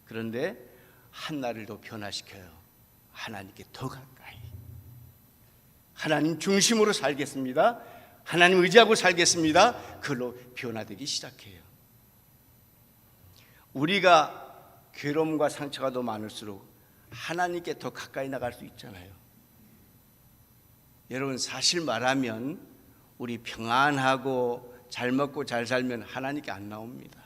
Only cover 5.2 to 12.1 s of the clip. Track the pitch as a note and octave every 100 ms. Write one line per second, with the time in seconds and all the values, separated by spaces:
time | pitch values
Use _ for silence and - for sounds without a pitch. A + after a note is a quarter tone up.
5.2 | _ _ - - _ _ _ - D3+ D3+
6.2 | D3+ D#3+ G3 G3 F#3 A3+ G#3 G3 C#3 C#3
7.2 | C#3 C3+ C3 B2+ G3+ A#3+ - - - -
8.2 | - D#3+ F3 F#3 F3 G3 A3+ A3 F#3 E3+
9.2 | E3+ F3 D#3+ D#3 A3 A#3 - - - B2+
10.2 | B2 - - - B2 A2 G#2 G2 C#3+ -
11.2 | D3 - - F2+ D#2+ - - - _